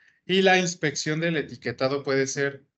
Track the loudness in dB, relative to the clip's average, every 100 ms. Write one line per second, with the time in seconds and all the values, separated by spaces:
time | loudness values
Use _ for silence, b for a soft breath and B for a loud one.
0 | b b -2 2 6 4 2 -2 -4 -4
1 | -4 -2 0 -2 -4 -8 -8 -2 -2 -2
2 | 0 0 0 -2 -4 -4 -18